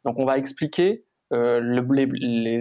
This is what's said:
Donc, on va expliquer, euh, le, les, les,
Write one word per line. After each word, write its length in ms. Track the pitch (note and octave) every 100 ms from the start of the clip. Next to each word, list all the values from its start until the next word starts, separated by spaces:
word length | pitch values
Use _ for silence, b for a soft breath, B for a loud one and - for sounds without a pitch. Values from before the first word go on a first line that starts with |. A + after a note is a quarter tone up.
Donc, 160 | C#3 A#2+
on 60 | C3
va 120 | C3+
expliquer, 680 | C3+ - D3+ E3 F#3 A3+ _ _ -
euh, 300 | A#2+ A#2+ A#2+
le, 240 | A#2+ B2 B2
les, 120 | C#3 C3+
les, 500 | - B2+ A#2 A2+ A#2